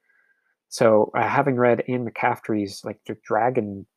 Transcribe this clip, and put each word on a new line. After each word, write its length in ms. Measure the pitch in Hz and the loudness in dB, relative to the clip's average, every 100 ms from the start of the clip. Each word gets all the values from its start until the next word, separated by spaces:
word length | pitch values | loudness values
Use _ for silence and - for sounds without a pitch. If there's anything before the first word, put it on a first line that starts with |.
| _ _ _ _ _ _ _ | _ _ _ _ _ _ _
So, 400 | - 117 107 110 123 | 2 4 6 4 0
uh, 100 | 107 | 0
having 300 | 127 139 123 | 0 0 2
read 280 | 123 117 - | 2 2 0
Anne 180 | 127 113 | -6 -6
McCaffrey's, 760 | - 123 117 - 107 101 - | -4 -2 -2 -4 -4 -4 -8
like, 140 | 113 104 - | -14 -12 -12
the 100 | 107 | -14
Dragon 640 | - 107 120 131 104 98 - | -4 0 0 0 -4 -8 -16